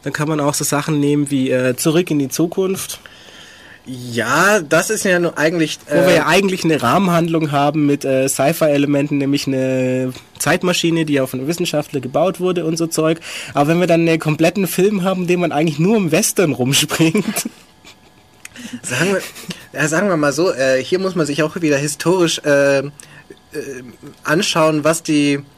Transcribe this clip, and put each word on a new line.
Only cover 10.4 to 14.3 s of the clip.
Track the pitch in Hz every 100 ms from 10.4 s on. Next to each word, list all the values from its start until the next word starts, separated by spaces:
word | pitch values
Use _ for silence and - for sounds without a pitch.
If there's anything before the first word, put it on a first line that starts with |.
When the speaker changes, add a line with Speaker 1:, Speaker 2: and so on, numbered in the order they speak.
| 143 180 180 175 170 165
Speaker 1:
die | 151
ja | 143 131
von | 127
einem | 135
Wissenschaftler | 175 175 151 147 143
gebaut | 123 135 175 180
wurde | 180 180
und | 160 165
so | 165
Zeug. | - 156 160 - - -
Aber | - -
wenn | 170
wir | 180
dann | 165 165
einen | 165
kompletten | 156